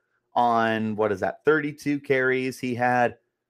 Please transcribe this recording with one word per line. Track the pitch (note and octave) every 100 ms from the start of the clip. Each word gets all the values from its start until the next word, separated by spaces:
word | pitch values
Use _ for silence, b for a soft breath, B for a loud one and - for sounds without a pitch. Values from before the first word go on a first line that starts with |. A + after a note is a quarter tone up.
| _ _ _ A#2
on, | A#2+ A2+ A2+ A2 A2 G#2
what | G#2+
is | F#2+
that, | F#2+ - -
thirty-two | D#3 D3 D3 D3 C#3+
carries, | C#3+ C3+ C3 B2+ C3 B2
he | B2+ A#2+
had | B2 B2 A#2+ A2 _ _